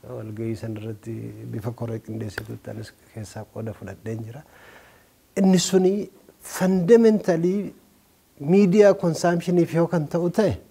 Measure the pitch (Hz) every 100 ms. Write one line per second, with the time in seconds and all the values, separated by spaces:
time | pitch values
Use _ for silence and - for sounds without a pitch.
0 | 113 123 110 107 113 110 117 107 110 104
1 | 123 113 117 107 117 117 104 117 117 113
2 | - 110 110 - 110 117 - 110 107 _
3 | _ 113 104 110 107 113 110 101 95 95
4 | 110 113 113 127 - - - - _ _
5 | _ _ _ - 190 185 - 190 185 202
6 | 185 _ - _ - - 185 190 170 233
7 | 226 214 - 165 175 202 190 - _ _
8 | _ _ _ _ 143 190 202 208 202 196
9 | 175 156 175 175 185 175 170 165 170 175
10 | 147 175 175 180 196 95 -